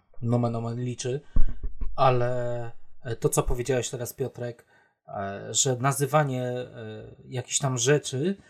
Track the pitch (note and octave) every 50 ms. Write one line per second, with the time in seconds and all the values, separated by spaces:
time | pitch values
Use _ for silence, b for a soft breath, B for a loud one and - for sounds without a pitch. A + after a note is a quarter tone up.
0 | _ _ - - A#2 A#2 A#2+ A#2+ A#2+ A#2+ A#2 A2+ A#2 A#2 A#2 B2 B2 B2 A#2+ -
1 | - B2 B2+ D3+ - B B B B B B B B - - - - - - -
2 | C3+ C3 B2+ B2 A#2+ B2 B2 B2 A#2+ A#2+ A#2+ A#2+ A#2 A2+ - - - - - -
3 | - B2+ A#2 - - D3 - - - - C3 B2 A#2+ - C3 B2 A2+ - - A#2+
4 | A#2+ A2+ - - C3 A#2 - - A#2+ A#2+ A#2 - - b b b b b b b
5 | _ - - G#2 G2 G2 G2+ G2+ A2 A2 A2 - - C3+ B2 A#2 B2+ C#3 C3+ -
6 | C#3+ B2+ C#3+ D#3 D3 C#3 B2+ B2+ B2+ B2 B2 B2 B2 A#2 A2 A#2+ A2 G#2+ G#2+ G#2+
7 | A2+ A2+ A#2+ - - C3 C3 B2 - - - - C#3+ C3 C3 A#2+ A2+ C3+ D3 C#3
8 | - - C3+ B2+ D3+ F#3+ G3 - b